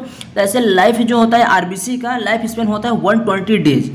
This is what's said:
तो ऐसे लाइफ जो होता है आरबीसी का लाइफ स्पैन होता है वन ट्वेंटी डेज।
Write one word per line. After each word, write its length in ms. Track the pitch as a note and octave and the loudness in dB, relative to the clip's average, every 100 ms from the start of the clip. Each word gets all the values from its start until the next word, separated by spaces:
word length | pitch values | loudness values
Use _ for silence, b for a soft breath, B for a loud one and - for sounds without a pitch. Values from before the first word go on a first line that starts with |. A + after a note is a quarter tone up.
| - B B G#3 | -10 B B -2
तो 60 | |
ऐसे 180 | G3 B3 | 0 0
लाइफ 420 | A3+ F#3 G#3 A3+ | 2 4 4 2
जो 160 | A3+ A#3+ | 0 2
होता 200 | A3+ A#3 | 4 4
है 60 | - | 4
आरबीसी 520 | F#3 F3+ F#3+ B3 B3 | 2 0 -6 -6 -6
का 180 | B3 B3 | -4 -4
लाइफ 280 | G3+ A3+ A3+ | -2 -2 -4
स्पैन 220 | A#3 A3 | -4 -2
होता 220 | G#3 A#3+ | -2 -2
है 60 | G#3+ | -2
वन 240 | F3 A3+ | 0 0
ट्वेंटी 380 | G3+ F#3+ F#3 G#3 | 0 -2 0 2
डेज। 340 | D3+ C3 - | 2 0 -2